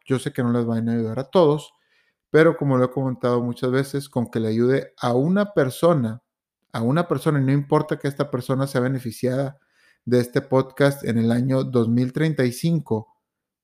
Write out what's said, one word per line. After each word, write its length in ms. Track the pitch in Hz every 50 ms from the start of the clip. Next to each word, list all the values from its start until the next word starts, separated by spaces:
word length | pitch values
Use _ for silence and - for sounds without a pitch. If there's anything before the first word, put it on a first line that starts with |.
| _
Yo 120 | - 131 123
sé 140 | - 143 -
que 100 | - 123
no 80 | 120
les 140 | 120 120 117
van 240 | 117 117 113 113 117
a 40 | 117
ayudar 260 | 117 113 110 110 127
a 60 | 135
todos, 500 | - - - 165 147 147 151 - - _ _ _ _ _ _ _ _ _ _ _ _
pero 260 | - 151 160 165 160
como 220 | 165 147 139 131 127
lo 80 | 127
he 40 | 127
comentado 520 | - 139 135 131 127 120 - 123 123 123 120
muchas 280 | 120 120 - - 127
veces, 380 | 123 135 135 139 - 139 135 -
con 220 | - 127 117 -
que 100 | - 117
le 80 | 113 110
ayude 460 | 110 113 120 123 135 135 - - _
a 160 | - - 123 120
una 400 | 127 139 165 190 202 208 208 -
persona, 680 | 165 139 131 - - - 170 175 143 120 110 113 123 _ _ _ _ _ _ _ _ _ _ -
a 80 | 123
una 260 | 113 120 139 170 175
persona, 320 | 175 160 131 - 160 147 143
y 60 | 131
no 80 | 131 139
importa 460 | 143 143 143 151 151 151 - 156 143
que 100 | - 143
esta 220 | 139 - 143 143
persona 360 | - 123 - - 135 131 135
sea 140 | 139 - 131
beneficiada 760 | 123 127 135 127 123 117 113 - - 123 127 135 139 135 143 _ _ _ _ _ _ _ _ _ -
de 140 | 117 123 123
este 200 | 120 120 - 135
podcast 640 | 139 - 170 175 - - - - 139 143 143 143 -
en 140 | - 113 117
el 120 | 113 117
año 320 | 117 123 127 135 131 131 135
dos 280 | 135 123 123 113 113
mil 240 | 117 123 127 127 -
treinta 320 | 156 156 160 151 - 127
y 60 | 123 117
cinco, 680 | - - 170 170 156 - - 113 107 107 _ _ _ _ _ _ _ _ _ _ _